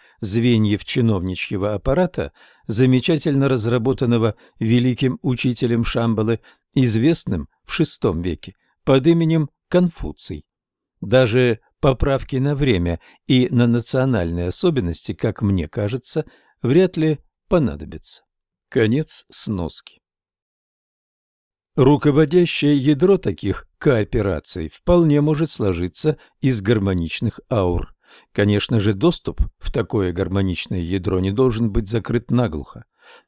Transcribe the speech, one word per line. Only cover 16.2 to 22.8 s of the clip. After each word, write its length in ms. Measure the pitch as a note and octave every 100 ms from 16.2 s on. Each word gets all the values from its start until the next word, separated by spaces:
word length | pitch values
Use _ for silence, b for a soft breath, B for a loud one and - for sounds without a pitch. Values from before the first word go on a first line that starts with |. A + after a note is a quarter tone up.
| - b b b
вряд 340 | A#2 D#3 F#3 E3+
ли 220 | D#3 D3 _ _ -
понадобятся. 760 | F#3 A#2+ D2 D2+ D2+ - - _ _ _ _ _
Конец 560 | B2+ A2 C3 D#3 - -
сноски. 720 | - - G2 E2 - - _ _ _ _ _ _ _ _ _ _ _ _ _ _ _ _ _ _ -
Руководящее 1040 | C3+ D3 D3+ C#3 D3+ F3+ F3 - C#3+
ядро 400 | D3